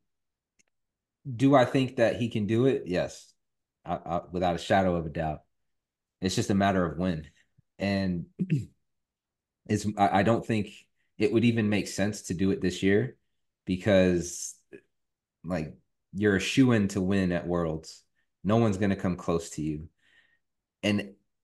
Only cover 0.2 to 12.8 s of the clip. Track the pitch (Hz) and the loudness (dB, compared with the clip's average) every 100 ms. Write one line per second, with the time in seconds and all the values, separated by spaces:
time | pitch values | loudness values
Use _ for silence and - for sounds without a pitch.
0.2 | _ _ _ _ _ _ _ _ _ _ | _ _ _ _ _ _ _ _ _ _
1.2 | 143 113 135 139 123 139 127 - 113 - | -12 0 4 6 4 2 -2 2 0 0
2.2 | 117 113 101 110 131 120 - 90 69 - | -4 -2 0 2 2 0 -2 -4 -4 -8
3.2 | - _ _ _ _ _ - 87 - 87 | -20 _ _ _ _ _ -8 -8 -6 -6
4.2 | - 87 90 85 - 101 92 87 80 82 | -6 -2 -2 -2 0 2 2 0 -4 -4
5.2 | 80 73 _ _ _ _ _ _ _ - | -6 -6 _ _ _ _ _ _ _ -6
6.2 | 95 120 107 101 98 95 85 73 92 80 | -4 -2 0 2 2 2 0 -2 -4 -4
7.2 | 71 _ _ _ _ - 98 98 95 87 | -8 _ _ _ _ -6 -4 -2 -2 -4
8.2 | - - 185 143 95 _ _ _ _ _ | -6 -8 -4 -4 -6 _ _ _ _ _
9.2 | _ _ _ _ - 107 107 104 98 98 | _ _ _ _ -4 -4 -2 0 2 2
10.2 | 101 117 - 110 98 - _ _ _ - | 2 0 0 -4 -4 -10 _ _ _ -2
11.2 | 104 113 120 113 104 101 - - 101 104 | 0 2 2 2 0 0 -2 -2 -4 -4
12.2 | - 87 95 98 90 - | -8 -2 0 0 -2 0